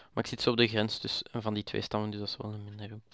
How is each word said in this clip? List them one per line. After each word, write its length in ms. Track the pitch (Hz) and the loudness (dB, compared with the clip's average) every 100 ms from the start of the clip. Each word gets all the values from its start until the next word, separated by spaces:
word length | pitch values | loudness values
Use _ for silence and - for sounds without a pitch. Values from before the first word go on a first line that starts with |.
| - | -8
Maar 100 | - | -4
ik 60 | - | -2
zit 120 | 120 | 2
zo 100 | - | 4
op 60 | 117 | 6
de 100 | 117 | 6
grens 320 | 110 110 - | 6 2 0
dus, 240 | - - - | -4 -4 -4
van 220 | 120 110 | -4 0
die 100 | 104 | -2
twee 180 | 101 104 | 0 -2
stammen, 280 | - 107 107 | -2 -2 -2
dus 100 | 104 | -4
dat 100 | 98 | -6
is 80 | - | -6
wel 160 | 107 | -6
een 100 | 104 | -8
mindere. 360 | 104 104 104 107 - | -10 -10 -10 -12 -16